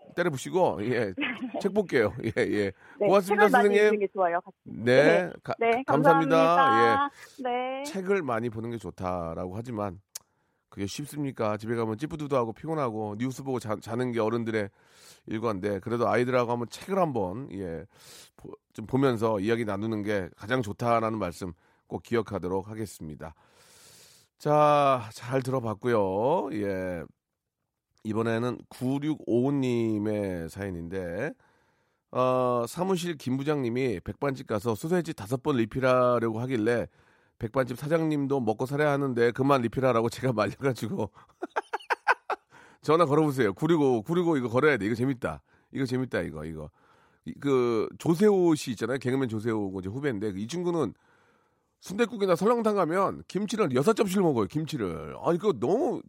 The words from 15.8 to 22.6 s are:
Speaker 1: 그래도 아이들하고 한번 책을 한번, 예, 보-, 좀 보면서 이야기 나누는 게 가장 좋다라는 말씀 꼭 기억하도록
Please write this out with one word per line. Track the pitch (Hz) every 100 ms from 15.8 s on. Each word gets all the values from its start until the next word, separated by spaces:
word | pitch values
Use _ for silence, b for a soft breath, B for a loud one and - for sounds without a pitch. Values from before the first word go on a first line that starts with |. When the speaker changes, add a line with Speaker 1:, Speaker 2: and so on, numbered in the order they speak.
Speaker 1:
그래도 | 110 117 104
아이들하고 | 110 123 127 117
한번 | 120 113
책을 | - - 196
한번, | 165 120 90 113 139
예, | 95 90 82 - B B B B _
보-, | - - _
좀 | - 107
보면서 | 131 135 110 113 104
이야기 | 104 117
나누는 | 104 98 113 107
게 | 101 101 87 -
가장 | 104 131
좋다라는 | 101 - 120 117 110 110
말씀 | 90 - 90 - _ _ -
꼭 | 104
기억하도록 | - 117 101 92 87 95